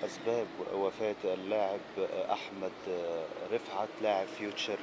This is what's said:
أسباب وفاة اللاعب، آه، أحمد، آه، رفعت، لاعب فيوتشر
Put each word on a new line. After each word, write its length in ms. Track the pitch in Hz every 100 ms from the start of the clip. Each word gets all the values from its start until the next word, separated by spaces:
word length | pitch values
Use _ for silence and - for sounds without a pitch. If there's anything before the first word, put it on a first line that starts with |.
أسباب 420 | 98 - 113 120 104 - 90
وفاة 420 | 98 98 - 107 101
اللاعب، 560 | 98 92 95 107 98 98 - -
آه، 340 | 92 92 92
أحمد، 400 | 101 - 98 92 - 95
آه، 380 | 90 85 85 80 - 92
رفعت، 360 | 117 - 95 107 107
لاعب 240 | 110 98 95
فيوتشر 520 | 107 104 98 - 101